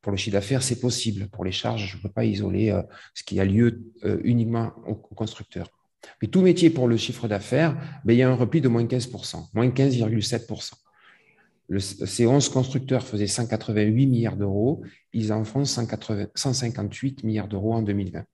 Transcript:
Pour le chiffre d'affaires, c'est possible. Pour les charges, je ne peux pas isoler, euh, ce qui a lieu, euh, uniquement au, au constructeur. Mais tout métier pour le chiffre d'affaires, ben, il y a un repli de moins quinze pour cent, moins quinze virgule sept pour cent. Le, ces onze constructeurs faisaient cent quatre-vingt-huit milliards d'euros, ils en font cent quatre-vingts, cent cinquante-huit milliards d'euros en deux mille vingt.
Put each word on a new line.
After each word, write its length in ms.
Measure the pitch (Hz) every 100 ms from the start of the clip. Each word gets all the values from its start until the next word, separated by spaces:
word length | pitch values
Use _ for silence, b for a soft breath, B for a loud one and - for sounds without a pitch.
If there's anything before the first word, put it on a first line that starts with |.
Pour 100 | -
le 60 | 98
chiffre 160 | 107
d'affaires, 300 | 98 101 131
c'est 160 | 131 120
possible. 480 | 127 117 113 98 98
Pour 160 | -
les 80 | 95
charges, 340 | 95 120 113 98
je 120 | 95
ne 40 |
peux 80 | 104
pas 140 | -
isoler, 460 | 113 101 101 92 110
euh, 120 | 95 82 B B
ce 100 | -
qui 180 | - 95
a 40 | 95
lieu, 380 | 101 120 - - - -
euh, 160 | 92
uniquement 480 | - 120 113 117 113 - -
au, 40 |
au 240 | 107 - -
constructeur. 540 | 107 - - 90 87 _ _ _ B B
Mais 80 | 110
tout 120 | 185
métier 280 | 185 170 165
pour 180 | 131 123
le 80 | 113
chiffre 320 | - - 117
d'affaires, 480 | 101 - 131 165 131 B B 104
ben, 80 |
il 60 | 117
y 40 |
a 60 | 131
un 60 | 123
repli 260 | 120 165
de 80 | 131
moins 180 | 117 117
quinze 200 | 127 113
pour 180 | - -
cent, 240 | 82 82
moins 160 | 107 127
quinze 260 | 131 139 120
virgule 280 | 110 110
sept 240 | 104 117 -
pour 160 | 104
cent. 140 | - - b b b b b b b b _
Le, 120 | 98
ces 460 | 98 - - - 117
onze 220 | 143 135
constructeurs 580 | 131 131 151 139 131 -
faisaient 220 | 104 101
cent 200 | - 117
quatre-vingt-huit 600 | 110 - 107 107 110 135
milliards 300 | 120 113 95
d'euros, 440 | 101 98 117 175 B B _
ils 220 | 117 107
en 100 | 107
font 220 | 107 135 139
cent 200 | - 113
quatre-vingts, 440 | 107 - 104 101 -
cent 180 | 139
cinquante-huit 720 | 123 120 113 104 - 139 135 110
milliards 240 | 107 95
d'euros 240 | 98 107
en 80 | 113
deux 100 | 104
mille 180 | 101 95
vingt. 160 | 82 -